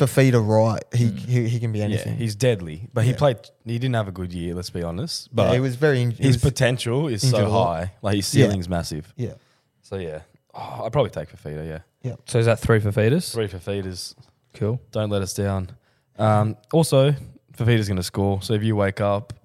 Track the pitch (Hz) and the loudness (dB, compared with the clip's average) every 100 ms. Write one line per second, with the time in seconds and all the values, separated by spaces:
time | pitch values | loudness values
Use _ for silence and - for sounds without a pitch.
0 | 135 - 135 120 107 110 113 107 - 123 | 2 4 4 4 4 4 4 0 -2 0
1 | 117 98 98 123 113 120 117 107 107 107 | 0 0 -2 0 0 -2 -2 -2 -2 -2
2 | 110 107 113 101 127 104 82 78 113 120 | -4 -4 -4 0 0 0 -4 -12 -6 0
3 | 113 - 147 120 - _ 113 117 131 117 | 0 2 0 0 -8 _ -8 -4 -2 -2
4 | 98 92 90 87 85 87 90 90 85 85 | -2 -6 -8 -6 -6 -6 -6 -6 -6 -6
5 | 160 - - 113 92 123 131 123 151 131 | -8 -10 -6 0 2 2 0 0 0 2
6 | 120 110 135 120 143 - 120 123 117 127 | 0 0 2 4 2 2 0 0 -2 -2
7 | 156 104 131 113 104 101 87 82 90 - | -2 0 2 2 2 2 2 0 -6 -6
8 | 101 101 95 - 117 98 87 87 - 78 | -2 0 2 4 4 2 -2 -4 -4 -8
9 | - - 117 - _ _ _ _ - 98 | -10 -10 -10 -10 _ _ _ _ -12 -10
10 | 85 78 - _ _ - - 120 110 143 | -8 -10 -14 _ _ -16 -12 -10 -2 0
11 | 107 87 78 - 76 76 80 78 - _ | 0 -2 -12 -14 -12 -10 -10 -12 -16 _
12 | 123 117 - 120 113 113 - 113 107 101 | -12 -12 -4 2 2 2 4 2 2 2
13 | 107 160 - 113 104 92 101 101 92 87 | 2 2 -2 -6 -6 -8 -8 -6 -6 -10
14 | - - _ _ _ - 104 127 - 113 | -14 -16 _ _ _ -6 -4 -4 -6 -4
15 | 107 101 92 - 98 95 90 - _ _ | -2 -2 -2 -2 -2 -2 -6 -12 _ _
16 | _ - 110 107 107 107 - 160 156 139 | _ 0 4 4 2 -2 0 2 4 6
17 | 139 139 - - _ - 113 113 101 92 | 4 2 -4 -20 _ -2 2 4 2 -2
18 | 87 - 98 98 - 107 110 104 98 95 | -4 -2 0 0 -2 0 0 2 0 0
19 | 101 101 107 - | 0 0 -4 -16